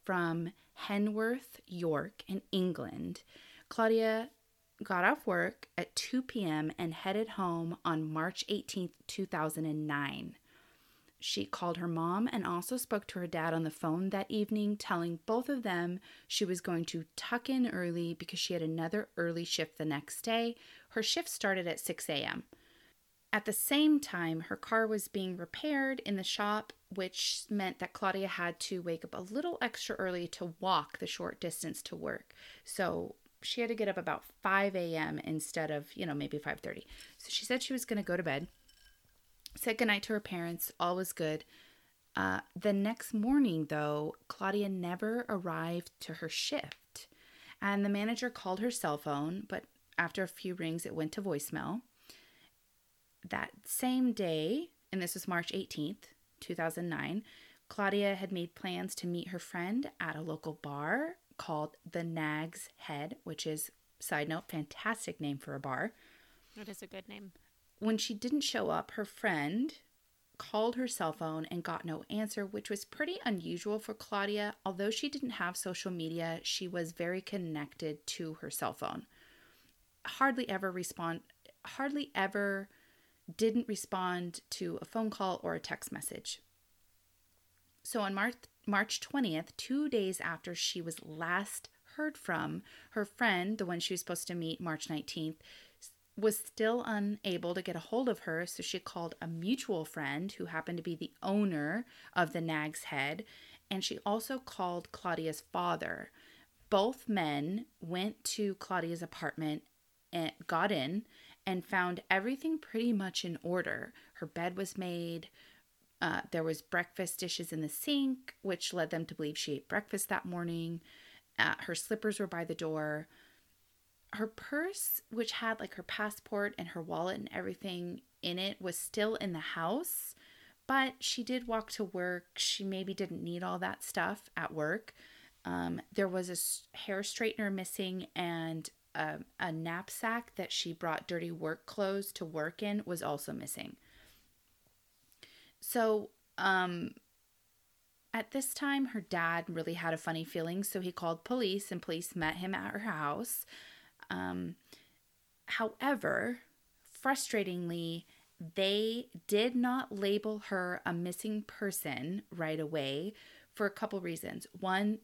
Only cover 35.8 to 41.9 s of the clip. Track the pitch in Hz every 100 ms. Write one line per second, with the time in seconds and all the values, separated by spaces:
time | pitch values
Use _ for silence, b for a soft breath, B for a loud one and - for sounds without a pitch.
35.8 | 151 - 175 143 143 147 147 151 - -
36.8 | - B B B - - - 254 - 254
37.8 | - 214 185 175 170 139 175 - _ -
38.8 | - - _ _ _ _ - - 240 226
39.8 | 226 202 - 214 - 175 170 170 - -
40.8 | 175 180 185 - 156 156 - b b b
41.8 | b